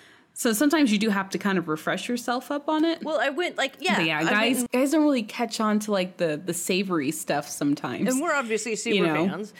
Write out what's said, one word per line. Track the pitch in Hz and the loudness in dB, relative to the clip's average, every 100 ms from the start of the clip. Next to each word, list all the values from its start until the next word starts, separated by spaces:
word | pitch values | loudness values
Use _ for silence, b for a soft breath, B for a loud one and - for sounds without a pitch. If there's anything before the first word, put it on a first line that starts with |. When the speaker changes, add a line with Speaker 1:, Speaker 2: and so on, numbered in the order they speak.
| B B B | B B B
Speaker 1:
So | - 247 | -4 0
sometimes | 214 294 320 277 | 2 4 4 4
you | 208 | 4
do | 220 | 2
have | 196 190 | 0 -2
to | 190 | -2
kind | 202 190 | 0 0
of | 165 | 0
refresh | 156 165 170 - | -4 -2 -4 -2
yourself | 240 247 247 254 | -4 -2 -4 -4
up | 294 294 | -6 -2
on | 311 | 2
it. | 330 320 | 2 0
Speaker 2:
Well, | 294 311 | -2 0
I | 269 | 0
went, | 277 349 220 | 0 -4 -2
like, | 269 - | -6 -2
yeah, | 349 269 | 0 2
Speaker 1:
But | |
yeah, | 165 151 | 2 0
Speaker 2:
I | |
went | 160 | 2
Speaker 1:
guys, | 208 226 254 | 2 2 2
Speaker 2:
and | 240 | 0
Speaker 1:
guys | 247 269 | 0 2
don't | 320 | 4
really | 302 262 | 4 2
catch | 208 - 233 - | -2 -4 -6 -2
on | 214 208 | 2 2
to, | 214 | 2
like, | 196 185 - | -2 -2 -2
the, | 170 151 | -2 -2
the | 175 | -4
savory | 170 - 185 196 170 135 | -6 0 0 2 0 0
stuff | 156 - 147 - | -4 -2 -2 -2
sometimes. | - 147 143 135 - 202 | -4 0 0 -2 -2 0
Speaker 2:
And | 262 | 0
we're | 330 | 0
obviously | 285 240 220 240 214 | -2 0 -2 -2 -4
super | 233 208 | 0 2
Speaker 1:
You | 170 | 2
know? | 151 185 | 2 0
Speaker 2:
fans. | 165 208 - | -2 -8 -14